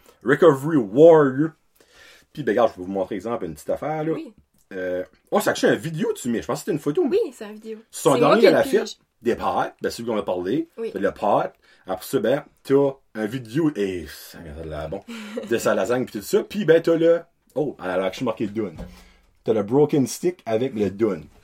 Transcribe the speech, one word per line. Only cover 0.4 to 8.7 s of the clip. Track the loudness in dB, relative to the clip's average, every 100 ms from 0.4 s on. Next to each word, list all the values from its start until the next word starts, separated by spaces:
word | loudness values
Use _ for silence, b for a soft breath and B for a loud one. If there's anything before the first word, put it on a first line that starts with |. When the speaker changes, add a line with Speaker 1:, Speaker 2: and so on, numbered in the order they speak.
| 6 6 2 0
Speaker 1:
warrior. | 2 8 10 10 6 2 -2 -4 _ _ b b b b b
Puis, | -8
ben, | -2
regarde, | 2 2 0
je |
vais | -6
vous |
montrer, | -4 -4 -6
exemple, | -6 -6 -8
une |
petite | -10 -6
affaire, | -6 -4 -4
là. | -4
Speaker 2:
Oui. | -4 -8 -18 _ _ -14
Speaker 1:
Euh, | -8 -6 -6 -8 _ -4
oh, | -2
c'est | 0
actually | 0 2
une | 0
vidéo | -2 -4 -4
que | -4
tu | -4
mets. | -4
Je | -4
pensais | -6
que | -6
c'était |
une | -6
photo, | -4 -2 0
mais | 0
Speaker 2:
Oui, | -2
c'est | -6 -16
une |
vidéo. | -16 -16 -16
Speaker 1:
Ils | -16 -2
sont | 2
Speaker 2:
C'est | 4
moi | 4
Speaker 1:
dormis | 6
Speaker 2:
qui | 6
Speaker 1:
à |
la | 6
Speaker 2:
le |
pige. | 4